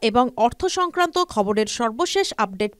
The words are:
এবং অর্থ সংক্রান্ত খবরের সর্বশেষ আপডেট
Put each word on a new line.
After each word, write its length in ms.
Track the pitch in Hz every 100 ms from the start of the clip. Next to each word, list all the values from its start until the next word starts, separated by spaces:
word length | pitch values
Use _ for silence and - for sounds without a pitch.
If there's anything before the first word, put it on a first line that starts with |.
এবং 220 | 226 220 247 247
অর্থ 240 | 233 240 370
সংক্রান্ত 500 | 381 359 370 349 359 359
খবরের 400 | - 202 214 214
সর্বশেষ 600 | - 233 226 349 381 381 -
আপডেট 360 | 214 190 214 -